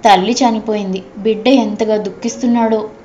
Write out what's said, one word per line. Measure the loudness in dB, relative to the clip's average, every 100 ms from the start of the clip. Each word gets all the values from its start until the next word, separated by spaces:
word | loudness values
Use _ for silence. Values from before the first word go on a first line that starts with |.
తల్లి | 6 4 4
చనిపోయింది, | 0 0 0 -4 -4 -4 -6 -8 -4
బిడ్డ | -2 0 2
ఎంతగా | 2 2 -2 -2 0
దుఃఖిస్తున్నాడో | -2 -8 -10 -4 -2 0 0 -2 -4 -14